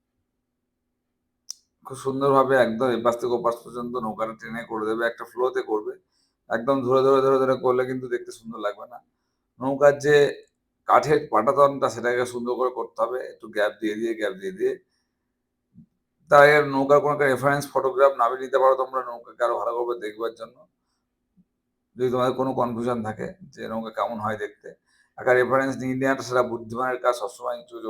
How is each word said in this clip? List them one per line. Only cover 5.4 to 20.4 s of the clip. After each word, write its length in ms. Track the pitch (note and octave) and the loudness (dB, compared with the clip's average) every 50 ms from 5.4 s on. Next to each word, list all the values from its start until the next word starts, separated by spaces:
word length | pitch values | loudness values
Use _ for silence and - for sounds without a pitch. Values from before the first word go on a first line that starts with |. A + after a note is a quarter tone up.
| B2+ B2+ B2 C3 | -2 -2 -2 -2
করবে। 500 | A#2+ G#2 A2 G#2+ G#2+ B2 B2+ - _ _ _ _ _ _ _ _ _ - | -4 -2 -4 -4 -4 -6 -12 -14 _ _ _ _ _ _ _ _ _ -6
একদম 320 | G#2 A#2 A#2 C3+ C#3 C#3 | -6 -4 -2 0 -2 0
ধরে 200 | B2 A#2+ C3 C3+ | 0 2 2 4
ধরে 200 | C3+ C3+ C#3 C3+ | 4 4 4 4
ধরে 160 | C3+ C3+ C3+ | 4 4 2
ধরে 220 | C3 C3 B2+ C3 - | 2 2 0 0 0
করলে 260 | - B2+ B2 B2 C3 | 0 0 0 0 0
কিন্তু 220 | B2+ C3 C3 B2+ | -2 -4 -8 -8
দেখতে 240 | B2 A#2+ A#2+ - - | -6 -8 -8 -8 -10
সুন্দর 280 | A#2 A2+ A2+ A2+ A#2 A2 | -18 -18 -18 -16 -12 -8
লাগবে 280 | G#2 G#2 G#2 - A#2 | -6 -6 -6 -8 -14
না। 120 | B2 A#2+ - _ _ _ _ _ _ _ _ _ _ _ - | -20 -20 -20 _ _ _ _ _ _ _ _ _ _ _ -8
নৌকার 400 | B2 C3+ C#3 C3+ C#3+ C#3+ C#3+ - | -6 -4 0 4 6 4 4 4
যে 460 | C3 D3 D3 C#3+ C#3+ C3+ - - - _ _ _ _ _ _ _ _ | 2 4 4 6 4 4 0 -4 -14 _ _ _ _ _ _ _ _
কাঠের 420 | - G#2 A#2 - C#3+ D3+ D3 D3 - | 2 4 4 4 4 2 0 0 0
পাটাতনটা 580 | A2+ A2 A2 C#3 C3 C3 C#3+ C#3 C#3 C3+ C3+ B2 | 0 0 2 2 4 4 4 4 4 0 -4 -4
সেটাকে 360 | G#2+ A#2 G#2+ A#2+ B2 B2 B2+ | -2 -2 -2 -2 0 -2 -2
সুন্দর 300 | B2 B2 B2 A#2 A#2+ B2 | -4 -6 -6 -4 -4 -2
করে 140 | A2+ B2+ B2+ | -2 -2 -2
করতে 320 | B2+ A#2 A#2 A#2 _ - | -2 -4 -10 -8 _ -4
হবে, 260 | A2+ A#2 B2 B2+ C3+ | -4 -2 -4 -6 -8
একটু 200 | - - - - | -10 -14 -18 -16
গ্যাপ 240 | A2 G#2+ G#2+ G#2 G#2+ G#2 - | -8 -2 -2 -2 -2 -2 -4
দিয়ে 140 | A2+ G#2+ G#2 | -6 -6 -4
দিয়ে, 200 | G#2+ A#2 A2+ A2+ | -4 -4 -4 -4
গ্যাপ 180 | A2 G#2 G2+ F#2+ | -4 -4 -6 -6
দিয়ে 180 | F#2 F#2+ F#2+ | -6 -10 -10
দিয়ে। 280 | F#2 F#2+ A#2+ C3 - - _ _ _ _ _ _ _ _ _ _ _ _ _ _ _ _ _ _ _ - - _ _ _ _ _ _ _ _ - | -6 -2 -2 -2 -2 -4 _ _ _ _ _ _ _ _ _ _ _ _ _ _ _ _ _ _ _ -20 -20 _ _ _ _ _ _ _ _ 6
তাই 200 | D3+ C#3+ C#3+ D3 | 8 10 10 10
এর 160 | D3 D3+ C#3+ | 8 6 4
নৌকার 340 | C#3 C#3 C3+ C#3 C3+ C#3+ C#3+ | 2 0 0 2 4 4 4
কোনো 140 | C#3 D3 D3 | 4 2 0
একটা 120 | C3+ D3 | 2 2
রেফারেন্স 460 | C3+ B2+ B2 C3 C#3+ C#3+ C#3+ C#3+ - | 2 2 2 2 0 0 0 -2 -4
ফটোগ্রাফ 400 | - C3+ B2+ C3 C3 B2+ C#3 C#3 | -2 -2 0 0 2 4 4 4
নামিয়ে 300 | C3+ B2+ A#2 A#2 C3 C3 | 6 4 0 0 0 -2
নিতে 160 | C3 B2+ C3+ | -4 -2 0
পারো 180 | C3 C3 C3 C3 | 4 4 4 4
তোমরা, 280 | C3 B2+ B2+ C3 C3 B2 | 2 0 -4 -4 -6 -6
নৌকাকে 400 | A#2+ A#2+ A#2 - A2 A2 - A#2+ | -8 -10 -14 -16 -14 -6 -2 -2
আরো 160 | A#2+ A#2+ G#2 | -2 -2 -2
ভালো 260 | G#2 A#2 A#2 A#2+ B2 | -4 -4 -4 -4 -4
করে 140 | A#2+ A#2+ - | -4 -4 -6
দেখবার 340 | G#2 G#2+ G#2 G#2+ A2+ A2+ A2+ | -8 -10 -8 -6 -8 -8 -8
জন্য। 340 | - | -10